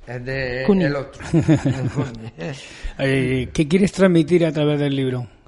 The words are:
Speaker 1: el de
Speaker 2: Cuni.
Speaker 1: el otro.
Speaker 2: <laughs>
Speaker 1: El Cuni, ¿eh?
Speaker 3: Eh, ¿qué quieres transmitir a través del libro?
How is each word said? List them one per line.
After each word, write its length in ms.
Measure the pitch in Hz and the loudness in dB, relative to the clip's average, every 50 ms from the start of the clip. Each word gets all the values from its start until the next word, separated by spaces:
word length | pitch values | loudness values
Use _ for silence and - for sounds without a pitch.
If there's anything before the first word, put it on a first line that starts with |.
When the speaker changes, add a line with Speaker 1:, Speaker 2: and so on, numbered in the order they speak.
| - | -16
Speaker 1:
el 180 | 120 120 127 123 | -12 -12 -10 -8
de 380 | 131 135 135 131 123 123 131 131 | -6 -6 -4 -4 -4 -4 -2 0
Speaker 2:
Cuni. 200 | - 196 185 170 | 2 2 4 2
Speaker 1:
el 100 | 143 143 | 0 0
otro. 260 | 139 131 - - - - | -2 -6 -10 -12 -14 -4
Speaker 2:
<laughs> 60 | - - | 0 0
Speaker 1:
El 560 | 160 - 160 151 - - 139 131 131 131 - | 2 4 4 4 4 2 0 -2 -2 -4 -4
Cuni, 360 | - 143 131 131 117 110 147 139 - | -4 -4 -6 -6 -8 -12 -16 -16 -14
¿eh? 160 | 160 165 165 135 139 - - - - - - - - | -12 -10 -10 -10 -12 -14 -20 -16 -12 -10 -10 -6 -2
Speaker 3:
Eh, 500 | 139 135 135 135 131 127 131 127 123 - - | -2 0 0 0 0 0 -2 -2 -4 -4 -2
¿qué 140 | - 156 | -2 0
quieres 240 | 143 175 190 202 - - | 2 2 2 2 2 2
transmitir 520 | 180 190 185 170 165 151 147 180 170 165 | 4 4 4 6 4 4 4 4 2 2
a 60 | 160 | 2
través 280 | 143 156 147 147 147 143 | 0 0 0 2 2 2
del 160 | 147 143 139 | 0 0 0
libro? 320 | 135 131 131 127 123 120 - - _ _ | 0 0 -2 -2 -4 -6 -10 -14 _ _